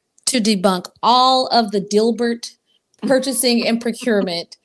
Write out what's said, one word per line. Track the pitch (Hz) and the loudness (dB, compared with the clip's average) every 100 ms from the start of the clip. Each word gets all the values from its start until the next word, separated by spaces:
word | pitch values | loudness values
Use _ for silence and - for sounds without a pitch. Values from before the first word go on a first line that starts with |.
| _ _ | _ _
to | - 254 | -4 -2
debunk | 214 202 196 180 - _ | 0 0 0 -2 -6 _
all | 214 254 254 262 262 | 2 4 4 2 0
of | 233 220 | 0 0
the | 208 | -4
Dilbert | 196 208 226 226 233 233 - - _ _ _ _ 240 | -2 0 0 0 -4 -4 -10 -20 _ _ _ _ 0
purchasing | 262 262 254 254 233 | 0 0 -2 0 2
and | 226 233 | 0 -2
procurement | 233 220 247 208 185 170 - - | -4 -4 0 0 0 -4 -8 -16